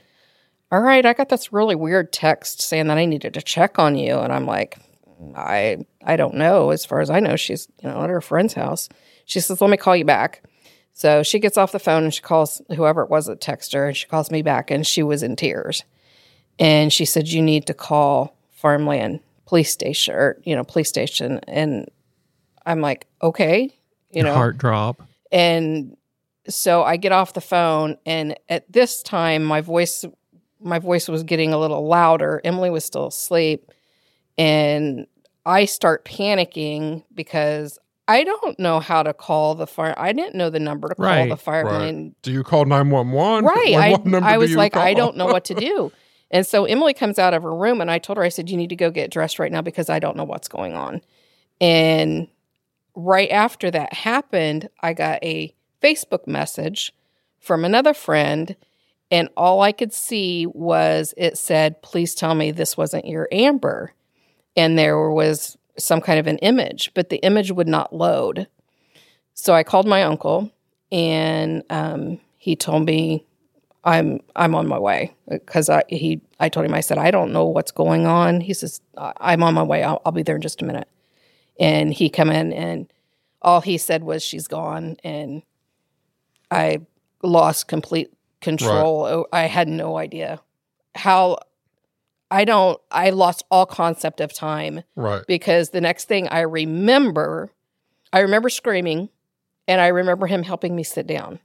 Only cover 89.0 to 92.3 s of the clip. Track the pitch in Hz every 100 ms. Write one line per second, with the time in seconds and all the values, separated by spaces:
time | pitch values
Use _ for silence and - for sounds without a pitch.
89 | 143 165 165 175 160 180 170 160 160 160
90 | 160 160 156 156 _ _ _ _ _ -
91 | 196 185 185 165 - _ _ _ _ _
92 | _ _ -